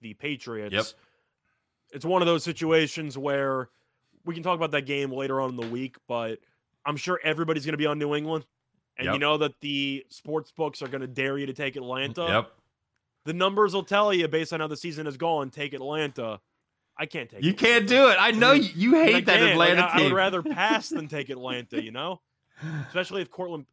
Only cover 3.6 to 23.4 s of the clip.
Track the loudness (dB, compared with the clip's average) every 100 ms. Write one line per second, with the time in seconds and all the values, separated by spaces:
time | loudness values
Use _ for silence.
3.6 | -6 _ _ _ _ _ -12 -6 -2 -2
4.6 | 0 -2 -2 -4 -4 -4 -4 -2 -4 -6
5.6 | -6 -6 -8 _ -8 -6 -6 -8 _ _
6.6 | _ _ -8 -6 -4 -2 0 -2 -2 -2
7.6 | -4 -2 -2 -2 -2 -4 -4 -6 -8 _
8.6 | _ _ _ -10 -4 0 0 2 0 -4
9.6 | -8 -4 -4 -6 -12 -20 -8 -8 -8 -6
10.6 | -6 -6 -10 -8 -8 -4 -4 -2 -6 -6
11.6 | -6 -8 -8 -6 -6 -4 0 0 -2 _
12.6 | _ _ _ _ _ _ -8 0 0 2
13.6 | 2 2 0 2 4 2 2 0 -2 -4
14.6 | -6 -6 -10 -8 -8 -4 -2 -2 -4 -8
15.6 | -10 -8 -6 -4 -4 -4 -8 -8 _ _
16.6 | _ _ _ -10 -8 -8 -12 -2 0 2
17.6 | 4 4 6 8 8 8 4 6 6 6
18.6 | 4 2 4 6 6 6 4 4 6 6
19.6 | 6 6 4 4 4 4 2 0 -2 0
20.6 | 2 0 -2 -8 -6 -8 -8 -8 -6 -8
21.6 | -6 -8 -8 -8 -8 -8 _ _ _ -16
22.6 | -10 -10 -6 -6 -4 -6 -8 -8